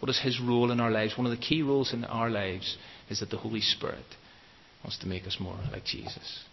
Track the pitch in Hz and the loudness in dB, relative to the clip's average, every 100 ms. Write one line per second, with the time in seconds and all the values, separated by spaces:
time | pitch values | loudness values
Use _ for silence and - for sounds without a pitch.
0 | 127 127 135 120 123 120 120 120 117 110 | 2 2 2 0 4 6 6 6 4 4
1 | 110 - 123 120 - 156 147 139 131 120 | 2 2 0 0 2 2 4 4 2 -2
2 | 117 117 117 110 95 92 - - - - | -2 0 2 2 0 -2 -6 -8 -12 -20
3 | - 107 101 113 110 110 - - 80 - | -8 -6 -4 -4 -2 0 0 0 -2 -6
4 | 64 - - - - - - - - - | -10 -20 -20 -20 -20 -20 -20 -16 -12 -8
5 | 95 92 95 - 92 92 92 101 - - | -6 -6 -6 -6 -6 -6 -6 -6 -6 -6
6 | - - - - - | -6 -10 -12 -14 -14